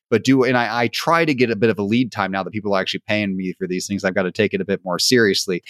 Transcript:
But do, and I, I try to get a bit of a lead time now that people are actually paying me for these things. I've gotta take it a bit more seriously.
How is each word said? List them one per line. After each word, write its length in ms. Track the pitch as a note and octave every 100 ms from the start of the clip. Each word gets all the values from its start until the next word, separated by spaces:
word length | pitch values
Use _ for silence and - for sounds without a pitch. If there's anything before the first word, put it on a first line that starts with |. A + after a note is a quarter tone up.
| -
But 140 | A2+
do, 200 | C3 C3+
and 120 | B2+ B2
I, 280 | A2+ A#2
I 40 | A#2
try 380 | - - E3 E3
to 80 |
get 160 | B2+ A#2+
a 60 | G#2+
bit 120 | A2+
of 100 | G2+
a 40 |
lead 280 | G2+ A#2+ B2
time 200 | - F#2+
now 100 | F#2+
that 100 | F2+
people 220 | G#2 G2+
are 60 | G2
actually 220 | F#2 - -
paying 300 | G#2+ G2+ F#2+
me 160 | F#2 -
for 80 | F#2
these 200 | F#2 -
things. 160 | G2
I've 120 | F#2+
gotta 180 | F#2+ F#2
take 220 | - G#2
it 80 | G2
a 20 |
bit 160 | F#2 F#2+
more 160 | F#2 F2
seriously. 640 | - B2 G#2+ F#2 - F2